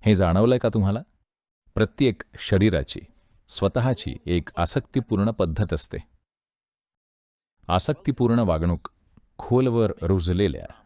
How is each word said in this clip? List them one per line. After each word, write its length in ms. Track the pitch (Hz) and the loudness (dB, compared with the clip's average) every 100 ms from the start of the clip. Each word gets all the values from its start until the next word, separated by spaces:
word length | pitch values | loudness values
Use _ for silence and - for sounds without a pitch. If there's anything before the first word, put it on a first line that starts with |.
हे 120 | 110 98 | 4 4
जाणवलंय 420 | 90 87 117 127 | 4 4 4 2
का 120 | 120 | 2
तुम्हाला? 320 | 110 98 107 175 _ _ _ _ _ _ - | 0 0 0 -6 _ _ _ _ _ _ -2
प्रत्येक 480 | 107 - 135 95 - - | -2 2 0 0 -12 -14
शरीराची 600 | - 98 107 85 69 - - _ _ _ _ | -2 2 4 2 -4 -10 -14 _ _ _ _
स्वतःची 640 | - 98 - 123 123 - - - | -4 -2 0 -2 -2 -6 -10 -2
एक 240 | 87 - - | -4 -4 -4
आसक्तीपूर्ण 760 | 87 143 - 139 120 104 104 | -4 -4 -4 -6 -2 -2 -2
पद्धत 420 | 110 87 78 101 | 0 -4 -2 -2
असते. 240 | 82 - 92 - _ _ _ _ _ _ _ _ _ _ _ _ _ _ _ - | -4 -6 -12 -14 _ _ _ _ _ _ _ _ _ _ _ _ _ _ _ -2
आसक्तीपूर्ण 720 | 90 - 147 - 139 120 117 | -2 0 -4 -4 0 2 2
वागणूक 500 | 107 80 85 85 - _ _ _ _ - | 2 0 0 -2 -6 _ _ _ _ -20
खोलवर 520 | - 123 131 117 107 - | -2 0 2 2 0 -2
रुजलेल्या 640 | 85 95 85 90 101 69 50 - | 0 0 2 0 0 -2 -12 -20